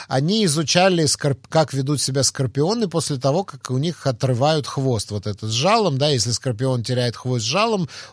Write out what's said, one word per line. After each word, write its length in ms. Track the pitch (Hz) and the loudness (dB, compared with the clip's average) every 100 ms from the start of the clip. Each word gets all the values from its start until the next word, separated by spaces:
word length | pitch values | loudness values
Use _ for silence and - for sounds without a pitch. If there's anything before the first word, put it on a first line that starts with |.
| - | -4
Они 380 | 123 151 220 | 0 2 2
изучали, 600 | 202 143 151 175 190 175 151 | 2 2 2 4 4 4 2
скорп-, 420 | - 147 131 - | 0 -2 -4 0
как 260 | 160 160 | 0 0
ведут 260 | 135 135 147 | 0 -2 -2
себя 220 | - 135 | -2 0
скорпионы 640 | 127 - 131 - 156 233 208 | -2 0 -2 0 0 0 0
после 300 | 165 - 139 | -2 -2 -2
того, 260 | 135 151 | 0 0
как 300 | 190 135 - | -2 -10 -4
у 60 | 127 | -2
них 280 | 160 - 143 | -2 -2 -4
отрывают 640 | 117 127 120 143 160 127 | -2 0 2 2 2 -2
хвост. 420 | - 135 113 - | -2 0 0 -2
Вот 160 | 104 104 | -6 -6
этот 240 | 101 110 | -6 -4
с 20 | |
жалом, 460 | 113 160 226 196 135 | 0 2 2 2 2
да, 120 | 147 | 2
если 200 | 135 110 | 2 0
скорпион 540 | 120 135 110 131 127 | -2 -4 -2 0 0
теряет 320 | 113 123 123 107 | 0 0 0 -2
хвост 280 | 127 127 | -4 -2
с 40 | 110 | -2
жалом, 400 | 160 226 214 160 - - | 0 0 0 -2 -6 -16